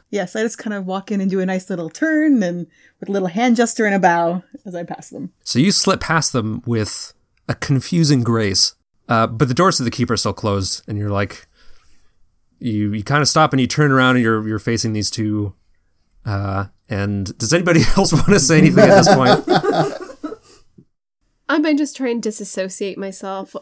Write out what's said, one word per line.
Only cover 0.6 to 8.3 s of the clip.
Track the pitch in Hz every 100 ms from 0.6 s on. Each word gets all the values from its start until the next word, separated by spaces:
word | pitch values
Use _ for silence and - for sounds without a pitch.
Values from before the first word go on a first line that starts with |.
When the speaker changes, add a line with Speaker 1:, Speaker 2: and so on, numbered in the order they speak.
| 214
Speaker 1:
of | 202 185
walk | 190 196
in | 196
and | 190
do | 190
a | 185
nice | 185 185
little | 175 160
turn | - 320 311 311 254
and | 180 175 165 _ _ _
with | 190
a |
little | 196 185
hand | 185 247 240
gesture | 233 - 214
and | 196
a |
bow | 180 170 170 180 - - 196
as |
I | 175
pass | 165 - -
them. | - 185 -
Speaker 2:
So | - 120
you | 190
slip | - 196 185
past | - 160 -
them | 123 107 107 117
with | 113 104 - - - _ _ -
a | -
confusing | - 135 - 175 147 139
grace, | 120